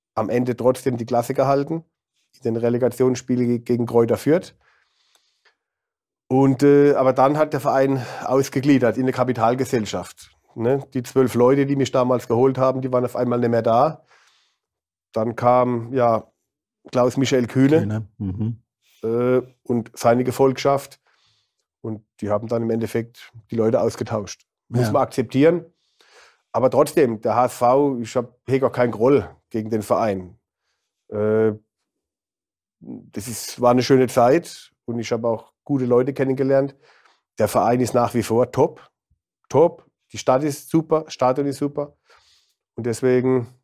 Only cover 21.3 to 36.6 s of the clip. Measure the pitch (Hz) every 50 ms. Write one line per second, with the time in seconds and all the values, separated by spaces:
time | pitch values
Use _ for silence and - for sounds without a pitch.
21.3 | _ _ _ _ _ _ _ _ _ _ - 117 110 107 _ _ _ - 107 101
22.3 | 104 104 117 113 120 117 117 113 113 113 113 107 - 117 113 117 _ - - -
23.3 | _ 113 - - - 113 110 113 120 - 107 113 - - 113 - 113 104 98 -
24.3 | - _ _ _ _ _ _ - 117 120 123 110 - 143 131 127 - - 120 -
25.3 | - 131 147 165 175 175 - - _ _ _ _ _ _ _ _ _ - - _
26.3 | _ _ _ _ - 113 123 127 120 127 151 147 - 175 143 120 113 107 - -
27.3 | 107 117 127 123 - - 123 120 127 139 147 143 135 120 117 110 - 127 117 -
28.3 | _ _ _ - 131 131 135 120 - 127 123 120 110 104 113 131 143 123 98 -
29.3 | - _ _ _ - 113 107 110 113 107 101 - 123 85 113 110 98 95 92 87
30.3 | - _ _ _ _ _ _ _ _ _ _ _ _ _ _ - 107 104 107 107
31.3 | 110 110 110 110 107 107 _ _ _ _ _ _ _ _ _ _ _ _ _ _
32.3 | _ _ _ _ _ _ _ _ _ _ - - 120 101 92 - - 104 101 123
33.3 | 110 - - - - - 123 123 123 127 120 - 139 127 127 117 - 127 120 123
34.3 | 143 170 170 - - - - _ _ _ - - 117 117 110 - 120 113 117 117
35.3 | 113 110 - _ _ _ _ - 143 135 127 120 123 123 131 139 135 - 135 135
36.3 | 131 131 139 135 135 135